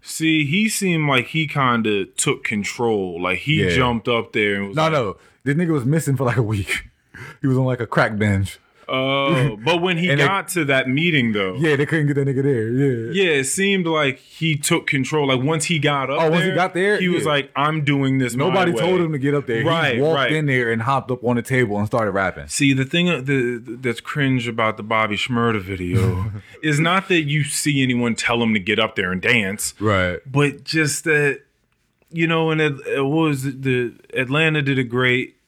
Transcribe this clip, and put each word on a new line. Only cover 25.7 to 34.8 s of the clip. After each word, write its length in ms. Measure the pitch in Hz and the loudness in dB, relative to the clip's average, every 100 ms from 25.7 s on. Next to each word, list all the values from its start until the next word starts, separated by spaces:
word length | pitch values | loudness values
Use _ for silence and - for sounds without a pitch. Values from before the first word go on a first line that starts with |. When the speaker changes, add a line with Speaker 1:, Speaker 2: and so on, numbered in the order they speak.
| 95 90 90 - 92 104 104 - | -6 -2 0 2 0 -4 -8 -16
Speaker 2:
<laughs> 160 | - | -6
Speaker 1:
is 180 | 156 147 | -2 0
not 280 | 165 185 185 | 2 0 2
that 140 | 180 | 0
you 220 | 147 151 | 2 0
see 380 | 139 - 151 139 | -2 -2 0 0
anyone 320 | 131 123 120 | 2 2 0
tell 280 | 110 - 117 | -2 0 0
him 120 | 113 | 2
to 60 | 107 | 0
get 180 | 90 107 | 0 0
up 180 | 110 - | 0 0
there 160 | 92 | -2
and 80 | 92 | -2
dance. 540 | 110 120 98 104 - - | 2 2 0 -4 -8 -4
Speaker 2:
Right. 380 | 104 98 90 87 135 | 0 2 0 -4 -4
Speaker 1:
But 380 | 131 143 139 | 0 0 -2
just 400 | - 160 151 - | -6 -2 -2 -2
that, 380 | 165 151 147 135 _ _ _ _ _ _ _ | 0 0 0 -2 _ _ _ _ _ _ _
you 160 | 165 165 | -4 0
know, 240 | 165 160 | 0 0
and 100 | 156 | 2
it, 120 | 151 139 - | 0 -2 -4
it 160 | 123 139 | -2 0
was 360 | 156 160 139 135 135 | 2 2 0 -4 -4
the, 320 | 135 127 120 - - | -2 0 -2 -6 -10
Atlanta 460 | - 123 143 160 156 | -6 -2 0 0 0
did 160 | 139 | 0
a 60 | 135 | 0